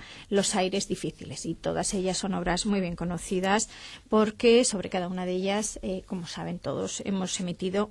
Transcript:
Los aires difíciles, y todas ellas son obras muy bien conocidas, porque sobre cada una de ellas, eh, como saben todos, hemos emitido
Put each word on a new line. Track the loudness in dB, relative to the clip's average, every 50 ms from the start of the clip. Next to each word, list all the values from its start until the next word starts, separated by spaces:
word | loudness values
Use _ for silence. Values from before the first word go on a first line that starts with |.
| -4 -12 -18 -18 -6 0
Los | 2 2 2 2 2
aires | 2 2 2 0 -2 -2
difíciles, | -2 -4 -4 -4 -6 -6 -8 -12 -12 -10 -6 -6
y | -6 -6
todas | -4 -2 -2 0 0 0 0 0
ellas | 0 0 0 0 -2
son | -2 -2 -2
obras | 0 0 0 0 0 2
muy | 2 2 2
bien | 0 -2 -4
conocidas, | -4 -4 -4 -4 -4 -4 -2 -2 0 2 2 2 2 2 -2 -6 -14 -16 -16 -16 -18 -2 2
porque | 4 4 4 4 2 4 6 8 8 8 8
sobre | 6 2 -2 -2 -2
cada | -2 -2 -2
una | -2 -2 -2 -2
de | -2 0
ellas, | 0 0 0 0 0 -2 -4 -6 -6
eh, | -6 -4 -4 -4 -6
como | -6 -8 -8 -6
saben | -8 -8 -8 -6 -6 -6 -6
todos, | -4 -4 -4 -2 -4 -4 -6 -6 -4
hemos | -2 -2 -2 -2 -2 -4 -4
emitido | -4 -4 -4 -4 -2 0 0 0 0 -2